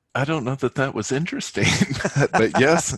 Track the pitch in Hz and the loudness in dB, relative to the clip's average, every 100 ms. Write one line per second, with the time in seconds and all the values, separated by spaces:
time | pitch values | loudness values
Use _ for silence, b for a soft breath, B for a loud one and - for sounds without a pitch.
0 | _ 120 139 160 120 135 123 - 135 - | _ -4 -2 -2 -4 -2 -2 -2 -4 -2
1 | 107 131 175 277 - - - 165 - - | -4 -2 -4 -6 -8 -2 0 2 0 -2
2 | - - 143 175 110 - 135 165 - | -4 0 2 2 2 4 4 4 0